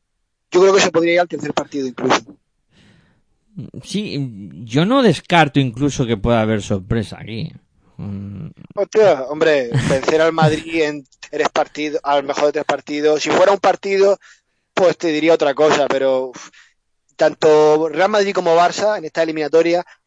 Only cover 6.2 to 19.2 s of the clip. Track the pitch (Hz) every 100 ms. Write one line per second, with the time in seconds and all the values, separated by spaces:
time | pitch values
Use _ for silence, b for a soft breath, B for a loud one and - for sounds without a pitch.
6.2 | 117 117 110 107 92 101 98 113 98 85
7.2 | 92 113 160 - _ _ _ - 101 98
8.2 | 101 98 - - - - 196 220 202 143
9.2 | 131 156 160 147 120 123 113 135 - 156
10.2 | 165 160 156 156 160 165 151 147 135 _
11.2 | - 147 143 - 151 - 151 151 139 143
12.2 | 139 139 147 147 143 139 - 147 151 151
13.2 | 147 156 185 196 196 175 202 196 196 190
14.2 | b b b b _ - 180 151 170 151
15.2 | 160 165 147 131 156 147 135 135 135 131
16.2 | 131 - B B B B _ _ _ -
17.2 | 156 - 160 151 151 156 160 151 190 208
18.2 | 202 185 180 165 175 170 208 214 156 -